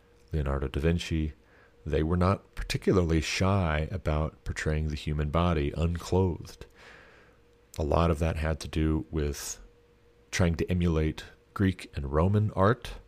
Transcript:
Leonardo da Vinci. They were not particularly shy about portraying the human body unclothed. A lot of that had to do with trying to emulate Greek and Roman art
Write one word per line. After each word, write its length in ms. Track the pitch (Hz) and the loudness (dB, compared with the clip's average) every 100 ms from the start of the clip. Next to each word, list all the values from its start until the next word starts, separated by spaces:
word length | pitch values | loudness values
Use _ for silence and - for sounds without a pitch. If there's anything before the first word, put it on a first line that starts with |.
| _ _ - | _ _ -6
Leonardo 340 | 80 69 69 67 | -4 -2 -2 -4
da 140 | 71 | 0
Vinci. 540 | 80 85 - 82 78 - _ - - _ | 0 0 0 -2 -2 -6 _ -20 -20 _
They 180 | 73 71 | -2 0
were 140 | 78 87 | 2 2
not 400 | 90 98 - - | 2 2 -2 -8
particularly 640 | - - - 98 85 80 | -6 -2 2 4 4 2
shy 680 | - - 95 98 85 76 78 | 0 0 2 2 2 0 -2
about 500 | 80 78 76 78 - | -4 -2 0 0 -4
portraying 460 | - - 80 78 78 | -10 -4 -2 0 -2
the 80 | 73 | -4
human 340 | 76 76 76 | -4 -2 0
body 420 | 80 87 80 71 - | 2 2 2 0 0
unclothed. 920 | 85 85 - 90 92 - - - - - - - - - - _ _ _ _ - | -2 -2 -2 0 0 -2 -10 -18 -20 -20 -20 -20 -20 -20 -20 _ _ _ _ -4
A 60 | |
lot 260 | 76 80 85 | 0 4 4
of 80 | 78 | 2
that 180 | 82 78 | 0 -2
had 220 | 78 78 | -2 -4
to 80 | - | -4
do 380 | 80 78 78 - | -2 0 0 -2
with 500 | 80 73 71 - - - - _ _ _ _ _ | -4 -4 -4 -10 -12 -18 -20 _ _ _ _ _
trying 240 | - 87 80 | 0 0 0
to 120 | - | -2
emulate 540 | 90 87 78 78 - - - _ | 0 2 2 0 -4 -12 -20 _
Greek 340 | - 95 - - | 0 0 0 -8
and 180 | - 69 | -8 -2
Roman 380 | 76 92 104 104 - | 2 2 2 0 2
art 340 | 98 127 - - | 2 2 -4 -14